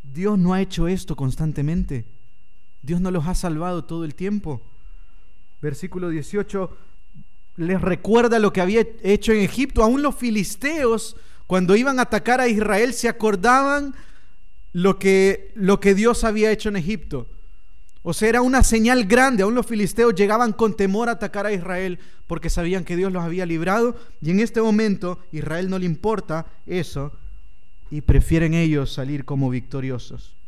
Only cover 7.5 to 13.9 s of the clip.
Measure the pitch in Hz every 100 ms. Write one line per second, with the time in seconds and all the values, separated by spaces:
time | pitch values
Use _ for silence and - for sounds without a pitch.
7.5 | - 170 185 190 170 190 226 240 226 208
8.5 | 185 180 226 220 - 185 208 - 220 196
9.5 | - 285 - 220 269 294 - 247 214 180
10.5 | - 269 320 247 226 - - - - -
11.5 | 185 180 208 262 262 240 214 - 254 254
12.5 | 214 214 196 247 - 233 226 214 196 220
13.5 | 254 277 285 285